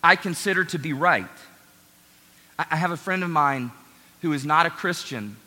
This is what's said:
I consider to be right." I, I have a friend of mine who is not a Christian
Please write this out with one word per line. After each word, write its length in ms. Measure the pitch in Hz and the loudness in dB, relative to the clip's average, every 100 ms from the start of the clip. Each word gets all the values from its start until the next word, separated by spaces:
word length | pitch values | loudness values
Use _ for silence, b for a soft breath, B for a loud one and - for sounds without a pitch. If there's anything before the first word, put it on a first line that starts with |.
I 140 | 165 185 | 6 4
consider 480 | 196 170 202 185 180 | 2 -4 -2 0 0
to 120 | 170 | -4
be 160 | 147 | -4
right." 320 | 139 170 127 92 - - - _ _ _ _ _ b b b b - | 0 2 2 0 -16 -20 -20 _ _ _ _ _ b b b b -10
I, 60 | 151 | -4
I 40 | 160 | 0
have 160 | 175 | 0
a 60 | 165 | -2
friend 260 | - 185 | -4 -2
of 60 | 175 | 0
mine 420 | 160 143 135 123 - B B B B | 2 2 0 -6 -12 B B B B
who 120 | 170 | -2
is 120 | 147 143 | -2 2
not 200 | 156 170 | 4 4
a 40 | |
Christian 680 | - 180 175 - 127 104 110 | 0 -4 -4 -6 -8 -10 -14